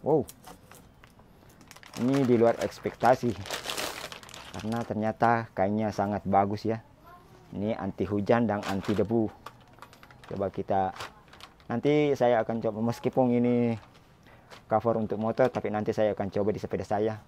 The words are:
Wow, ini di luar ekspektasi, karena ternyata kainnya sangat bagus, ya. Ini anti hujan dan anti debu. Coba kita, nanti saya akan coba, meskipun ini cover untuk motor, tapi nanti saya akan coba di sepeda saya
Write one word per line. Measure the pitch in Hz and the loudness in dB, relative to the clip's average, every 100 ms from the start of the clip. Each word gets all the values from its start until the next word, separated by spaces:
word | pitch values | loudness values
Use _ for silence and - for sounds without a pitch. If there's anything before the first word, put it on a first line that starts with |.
Wow, | 110 151 117 - - - - - - - - - - - - - - - - - | 2 2 0 -12 -20 -20 -20 -20 -20 -20 -20 -20 -20 -20 -20 -20 -20 -20 -18 -2
ini | 120 139 127 | 0 2 4
di | 120 | 6
luar | 117 117 | 6 4
ekspektasi, | 101 - - - 117 131 123 98 98 - - - - - - - - - - 92 | -4 -4 -8 2 4 4 2 -4 -8 -10 -8 -8 -8 -10 -14 -16 -18 -18 -14 -10
karena | 104 117 | -6 -6
ternyata | 113 107 110 107 117 117 113 - | -4 -4 -4 2 2 2 -2 -2
kainnya | 95 107 110 101 | 0 2 -2 -2
sangat | 101 101 92 | -2 -2 2
bagus, | 98 101 104 107 | 2 2 0 -4
ya. | 113 - - - - - - - - | -4 -8 -20 -20 -20 -20 -20 -14 -6
Ini | 104 - | -4 -4
anti | 95 - | -6 -4
hujan | 95 104 98 117 | -2 0 2 2
dan | 117 104 95 | 2 -2 -2
anti | 98 - | -4 -2
debu. | 101 101 117 107 - - - - - - - - - - | 0 2 2 0 -6 -20 -20 -20 -20 -20 -20 -20 -20 -12
Coba | 98 98 | -4 -4
kita, | - 95 190 95 - - - - - - - - | -4 -2 0 0 -4 -16 -16 -20 -20 -20 -20 -6
nanti | 120 143 151 147 135 | 0 2 4 4 4
saya | 120 120 | 4 4
akan | 113 113 | 2 -2
coba, | 110 107 | -4 -2
meskipun | 117 113 127 131 127 120 | -4 -2 -2 2 2 4
ini | 123 120 120 113 - - - - - - - - - | 4 2 2 -2 -8 -20 -20 -20 -20 -20 -20 -20 -2
cover | 107 117 113 | 0 2 0
untuk | 107 107 | -2 -2
motor, | 110 113 127 | -2 2 0
tapi | 110 104 | 0 -4
nanti | 107 107 110 | -2 -2 0
saya | 107 | 0
akan | 98 98 | 0 -4
coba | 104 101 | 0 -2
di | 98 | -2
sepeda | 98 95 | -4 -6
saya | 95 104 110 110 | -4 -2 -2 -4